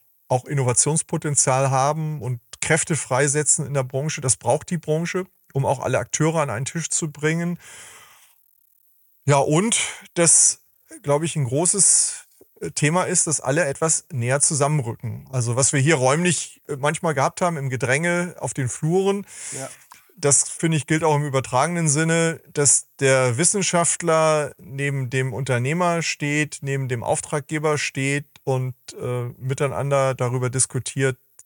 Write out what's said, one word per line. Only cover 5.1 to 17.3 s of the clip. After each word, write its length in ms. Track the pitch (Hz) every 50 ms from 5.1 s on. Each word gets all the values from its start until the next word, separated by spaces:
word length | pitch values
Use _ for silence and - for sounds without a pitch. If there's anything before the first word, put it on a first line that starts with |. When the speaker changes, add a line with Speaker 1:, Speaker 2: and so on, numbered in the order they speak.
| - 185 190 - _ _ _ _
Speaker 1:
um 140 | - 135 -
auch 160 | 98 139 127
alle 180 | - 101 110 101
Akteure 400 | - - - - 151 160 160 160
an 100 | 147 139
einen 140 | 101 117 135
Tisch 260 | - - 170 156 -
zu 220 | - - 165 151
bringen. 480 | - 147 147 156 165 170 170 175 175 - - - - - - - - - - - - - - _ _ _ _ _ _ _ _ _ _ _ _ _ _ _ _ _ _ _ _
Ja, 140 | 135 143 139
und 380 | 135 143 151 170 208 233 - - - - - - - - _
das, 480 | 175 170 160 - - - - - - _ _ _ _ _ _ 320 320 -
glaube 220 | 147 143 147 165
ich, 100 | 160 -
ein 80 | 156 135
großes, 840 | 113 127 147 180 180 - 196 - - - - - - - - - _ _ _ - _ _ -
äh, 100 | - 160
Thema 320 | - - 151 147 170 185 160
ist, 240 | 117 180 - -
dass 140 | 170 139 -
alle 240 | - 127 139 165 175
etwas 400 | 139 135 - 160 160 - - - _ 156
näher 260 | 120 117 123 135 139
zusammenrücken. 880 | - - 165 131 143 143 156 147 113 117 113 - - 110 110 131 - -
Also 260 | 131 127 113 120 117
was 160 | 127 139 - -
wir 80 | 135
hier 140 | 127 160 165
räumlich, 680 | 131 127 127 143 165 180 180 151 - - - - _ _
äh, 100 | - 143
manchmal 360 | 131 135 147 160 - - 165 139
gehabt 280 | 135 139 170